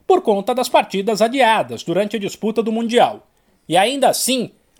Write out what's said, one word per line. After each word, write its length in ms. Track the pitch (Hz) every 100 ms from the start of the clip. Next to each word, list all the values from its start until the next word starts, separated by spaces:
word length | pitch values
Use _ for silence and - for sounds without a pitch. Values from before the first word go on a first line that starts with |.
| -
por 140 | 370
conta 340 | - 202 190 254
das 140 | 247
partidas 520 | 311 - 196 196 202
adiadas 600 | 226 269 226 214 120 113
durante 320 | - 170 208 226
a 40 |
disputa 440 | 196 - 208 220
do 80 | 220
Mundial. 560 | 226 233 233 139 107 _ _ _ _ -
E 80 | 165
ainda 320 | 214 277 240
assim, 440 | - - 254 196 _ _